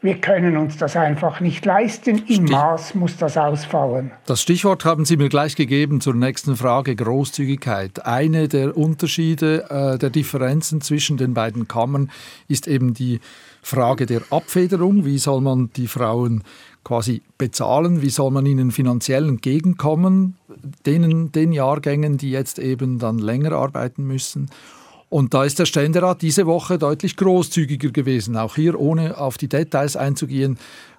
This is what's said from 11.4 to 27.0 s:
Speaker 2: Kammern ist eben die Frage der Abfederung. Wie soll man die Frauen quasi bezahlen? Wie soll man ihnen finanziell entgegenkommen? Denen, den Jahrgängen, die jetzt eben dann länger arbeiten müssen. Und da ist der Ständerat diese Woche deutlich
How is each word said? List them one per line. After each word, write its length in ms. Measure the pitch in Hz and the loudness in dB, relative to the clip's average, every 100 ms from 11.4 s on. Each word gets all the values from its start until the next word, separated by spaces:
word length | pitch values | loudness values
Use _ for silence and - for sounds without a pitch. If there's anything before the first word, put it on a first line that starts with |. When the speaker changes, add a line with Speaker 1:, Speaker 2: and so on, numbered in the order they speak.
| 113 113 110 | -2 -4 -6
Speaker 2:
Kammern 420 | 117 120 143 139 - - - _ | -2 -2 0 -2 -6 -20 -20 _
ist 180 | 135 - | -4 0
eben 260 | 139 127 | 0 0
die 260 | 117 127 117 - - - - | 0 -4 -4 -8 -20 -20 -20
Frage 440 | - 131 120 127 123 | -6 0 2 2 0
der 160 | 117 - | -2 0
Abfederung. 760 | 147 - 185 180 185 180 202 | -4 0 0 2 2 2 2
Wie 140 | 147 139 | 2 0
soll 240 | 139 135 | 0 0
man 280 | 135 127 123 - | 2 0 -2 -4
die 120 | 120 | -6
Frauen 580 | - 117 117 120 113 - - - _ - | -2 -2 0 0 -2 -4 -20 -20 _ -4
quasi 360 | 117 110 120 _ _ | -2 -2 -4 _ _
bezahlen? 640 | 131 - 113 131 170 170 | -6 -2 0 2 2 2
Wie 80 | 139 | 0
soll 220 | 139 135 | 0 0
man 140 | 135 139 | 2 2
ihnen 260 | 135 127 | 2 0
finanziell 560 | 117 127 123 - 131 151 | 0 0 0 0 0 0
entgegenkommen? 1120 | 120 131 143 170 175 143 156 185 190 190 185 _ - 143 - - | -2 0 0 0 0 0 2 2 4 2 -4 _ -20 -18 -6 0
Denen, 480 | 156 170 160 160 | 2 2 2 0
den 180 | 156 160 | 0 0
Jahrgängen, 680 | 156 131 151 147 143 151 143 | 2 0 0 -2 0 0 -2
die 140 | 139 | -2
jetzt 260 | 131 131 - | -4 -4 -6
eben 420 | 131 127 131 123 | -4 -2 -2 -2
dann 200 | 117 113 | -2 -2
länger 320 | 107 123 151 | -2 0 0
arbeiten 560 | 151 135 143 123 123 135 | 0 -2 -4 -6 -6 -6
müssen. 420 | 131 - - 139 - - - - - _ | -6 -6 -8 -8 -10 -20 -20 -20 -20 _
Und 220 | 156 127 | 0 2
da 100 | 135 | 2
ist 140 | 139 143 | 2 0
der 80 | 170 | 0
Ständerat 560 | 151 147 165 180 180 | 2 2 2 2 0
diese 240 | 160 147 170 | 0 2 2
Woche 320 | 165 - 180 | 0 0 0
deutlich 400 | 147 151 | 0 0